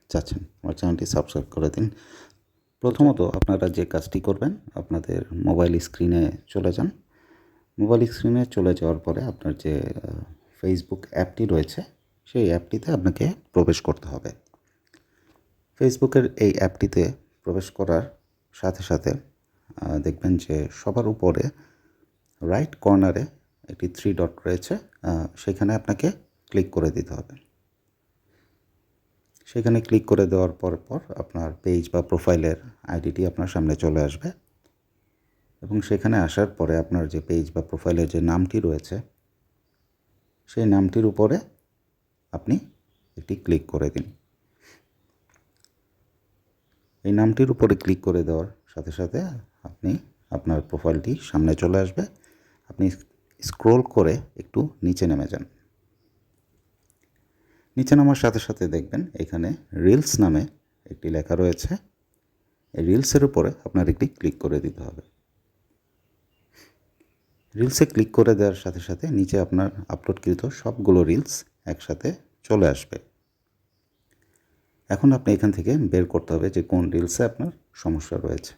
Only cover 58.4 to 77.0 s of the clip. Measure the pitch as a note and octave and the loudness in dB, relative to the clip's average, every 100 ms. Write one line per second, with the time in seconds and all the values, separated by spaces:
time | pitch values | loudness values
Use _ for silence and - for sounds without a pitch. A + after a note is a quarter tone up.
58.4 | - G#2+ E2+ D#2+ - - F3+ - E2 E2+ | -4 -4 -2 -2 -4 -6 -6 -8 -6 -4
59.4 | E2+ E2 _ F2 F2 B2+ D3+ - G2 D2+ | -4 -6 _ 0 2 4 2 2 4 2
60.4 | D2+ - _ _ - - E2 D#2+ D#2 E2+ | -2 -8 _ _ -20 -12 -6 -4 -2 2
61.4 | F2+ E2+ - G3 - _ _ _ _ _ | 2 0 -4 -6 -10 _ _ _ _ _
62.4 | _ _ _ - E2 G#2+ C3+ C#3+ C#3 A2 | _ _ _ -4 2 2 4 4 4 2
63.4 | D#2+ D2+ - F#2+ E2+ E2+ C3+ - E2 C#2+ | 0 -2 -4 0 0 0 -4 -4 -6 -4
64.4 | D2 D2 D2 - - D#2 - _ _ _ | -4 -2 -4 -10 -14 -16 -20 _ _ _
65.4 | _ _ _ _ _ _ _ _ _ _ | _ _ _ _ _ _ _ _ _ _
66.4 | _ _ _ _ _ _ _ _ _ _ | _ _ _ _ _ _ _ _ _ _
67.4 | _ G#2 B2 C3+ D3+ - A2 - A2 G#2 | _ -2 0 4 2 2 2 4 6 6
68.4 | G2+ F#2 F#2 F2+ F2 F2+ D#3+ A2 F#2 G2 | 4 0 -6 -8 -8 -8 -2 -2 0 0
69.4 | F2+ F#2 G2 - F#2 - - F#2 - F2+ | 0 0 -2 -4 -10 -8 -6 -4 -2 -2
70.4 | - - A2 - G2+ F2+ D#2+ G2 - - | -4 -8 -8 0 4 6 6 2 -2 -8
71.4 | - _ - D#2+ - D#2 C3+ F#3 _ _ | -14 _ -10 -8 -8 -6 -6 -8 _ _
72.4 | - G#2+ E2+ C2+ - - - _ _ _ | 0 4 4 2 -6 -16 -16 _ _ _
73.4 | _ _ _ _ _ _ _ _ _ _ | _ _ _ _ _ _ _ _ _ _
74.4 | _ _ _ _ - G2 C#3 C3 - G#2 | _ _ _ _ -6 2 4 4 4 2
75.4 | G#2+ F#2 F2 D3 G#2 F2+ F2 E2+ - D#2+ | 2 0 0 0 2 2 2 -2 -2 -2
76.4 | F2 F#2 E2 F2+ F2 E2+ | -2 -2 0 0 0 0